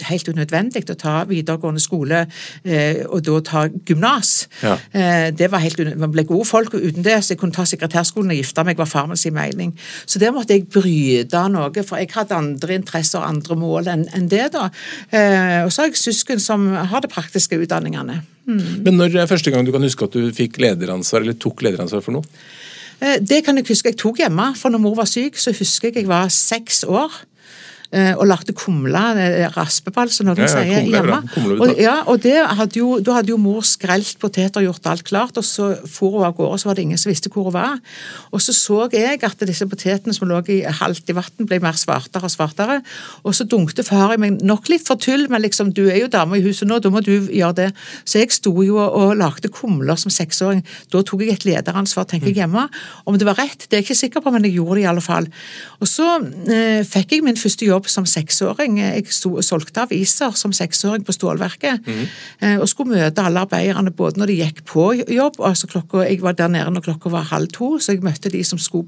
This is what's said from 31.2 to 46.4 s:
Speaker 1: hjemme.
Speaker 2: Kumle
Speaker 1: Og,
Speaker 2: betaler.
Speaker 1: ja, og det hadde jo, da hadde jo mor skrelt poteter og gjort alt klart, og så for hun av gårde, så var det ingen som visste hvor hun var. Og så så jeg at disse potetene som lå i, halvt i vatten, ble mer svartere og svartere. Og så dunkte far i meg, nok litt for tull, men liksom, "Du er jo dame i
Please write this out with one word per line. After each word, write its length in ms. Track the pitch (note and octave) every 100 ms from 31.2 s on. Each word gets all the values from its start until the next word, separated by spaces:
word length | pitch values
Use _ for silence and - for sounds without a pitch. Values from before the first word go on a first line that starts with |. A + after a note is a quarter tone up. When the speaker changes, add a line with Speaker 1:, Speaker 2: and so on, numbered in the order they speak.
Speaker 1:
hjemme. 120 | A#2+
Speaker 2:
Kumle 180 | - G#2+
Speaker 1:
Og, 140 | - B3
Speaker 2:
betaler. 140 | G3+
Speaker 1:
ja, 140 | A3 D4 -
og 160 | A#3+
det 140 | B3 D4 D#4 G#3+
hadde 220 | G#3+ A3+
jo, 220 | B3 B3
da 80 | G3 B3
hadde 100 | G#3+
jo 80 | A3+
mor 240 | G3+ G#3+
skrelt 560 | G#3 - F#3+ F#3 G#3+ -
poteter 440 | G#3 G3+ F#3+ G#3
og 80 | F#3+
gjort 160 | F3 D#3+
alt 180 | E3
klart, 320 | - G3 B3 -
og 80 |
så 300 | G#3 - G3+ F#3+ -
for 240 | - F#3+ G#3
hun 80 |
av 80 | F3+
gårde, 260 | E3+ D3+ F#3+
så 20 | G3+
var 40 |
det 80 | G3 E3
ingen 100 | E3+
som 120 | G#3
visste 160 | F3 G#3
hvor 160 | G#3 F#3
hun 20 |
var. 220 | F3+ A#3+ C#4 - - - - -
Og 80 | G#3
så 140 | - B3
så 320 | - G#3 A#3+
jeg 260 | A#3+ A#3 C#4+
at 220 | A3+ -
disse 220 | G3 E3+ G3
potetene 460 | G3+ F#3 G3 G#3+
som 120 | G#3 F#3
lå 120 | F3 F3
i, 140 | G3
halvt 460 | D3 D3+ D#3+ E3+ -
i 20 |
vatten, 320 | F3 F3 - A3
ble 120 | F3+
mer 160 | E3 D#3+
svartere 480 | - C3 C3+ F3+
og 80 | F3
svartere. 460 | - D#3 D#3 G#3+ C#4 C4 - - -
Og 100 | -
så 100 | G3
dunkte 400 | A3+ A3+ D#3+ -
far 300 | - G3+ G3
i 20 | A3+
meg, 240 | G#3 G3
nok 280 | G3 G#3+ -
litt 160 | E4 -
for 100 | C4
tull, 300 | - C4+ C#4
men 140 | A#3+
liksom, 320 | G#3+ - G3+
"Du 100 | F#3+ G3
er 100 | F#3
jo 80 | B3+
dame 300 | A#3 D#3+
i 20 | G3